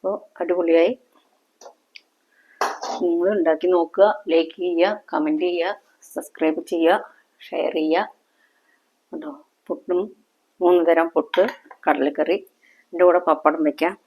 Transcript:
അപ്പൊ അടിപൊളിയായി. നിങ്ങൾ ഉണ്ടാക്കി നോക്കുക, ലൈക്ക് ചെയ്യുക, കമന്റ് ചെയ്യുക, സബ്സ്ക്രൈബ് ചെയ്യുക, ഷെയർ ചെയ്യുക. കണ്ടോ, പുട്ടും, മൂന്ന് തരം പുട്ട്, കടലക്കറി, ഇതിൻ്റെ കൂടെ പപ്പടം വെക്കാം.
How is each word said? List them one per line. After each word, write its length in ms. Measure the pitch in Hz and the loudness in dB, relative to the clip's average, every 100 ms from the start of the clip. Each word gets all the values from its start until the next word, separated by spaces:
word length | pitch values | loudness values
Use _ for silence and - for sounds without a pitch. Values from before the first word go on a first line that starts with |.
| 190 | -4
അപ്പൊ 120 | 208 - - | -6 -10 -10
അടിപൊളിയായി. 500 | 170 180 170 165 175 254 _ _ _ _ _ _ - _ _ - _ _ _ _ _ _ - - - - | -4 -2 2 4 2 -2 _ _ _ _ _ _ -20 _ _ -20 _ _ _ _ _ _ -6 -6 -10 -4
നിങ്ങൾ 240 | 175 170 180 208 | -2 0 0 0
ഉണ്ടാക്കി 320 | 165 156 175 | 0 0 2
നോക്കുക, 360 | 180 165 - 202 196 - | 0 0 2 2 2 0
ലൈക്ക് 200 | 165 160 - | 0 0 -4
ചെയ്യുക, 260 | 180 170 185 208 - | -4 0 0 0 -6
കമന്റ് 320 | 160 151 156 175 | -4 -2 -2 -2
ചെയ്യുക, 260 | 175 175 208 _ _ - | -2 -4 -6 _ _ -14
സബ്സ്ക്രൈബ് 500 | - - - 160 156 175 | -12 -12 -4 -2 -2 -6
ചെയ്യുക, 280 | 170 165 202 - _ _ _ - | 0 2 2 -2 _ _ _ -12
ഷെയർ 260 | 170 160 160 | -6 -4 -2
ചെയ്യുക. 260 | 156 165 214 _ _ _ _ _ _ _ _ _ _ | 0 0 -2 _ _ _ _ _ _ _ _ _ _
കണ്ടോ, 240 | - - 277 _ _ _ | -14 -14 -18 _ _ _
പുട്ടും, 340 | 170 - 180 202 - _ _ _ _ | -12 -4 -4 -4 -12 _ _ _ _
മൂന്ന് 200 | 180 180 165 | 2 4 4
തരം 200 | 165 165 | 2 2
പുട്ട്, 300 | 165 - - 196 - _ - - | -2 -2 0 0 -2 _ -6 -2
കടലക്കറി, 520 | 147 139 143 156 196 - _ _ _ | 0 -2 -2 -2 -2 -6 _ _ _
ഇതിൻ്റെ 200 | _ 170 180 | _ 2 4
കൂടെ 140 | 175 175 | 4 2
പപ്പടം 340 | 156 156 160 151 | 0 0 0 -2
വെക്കാം. 280 | - 175 196 | -2 -4 -4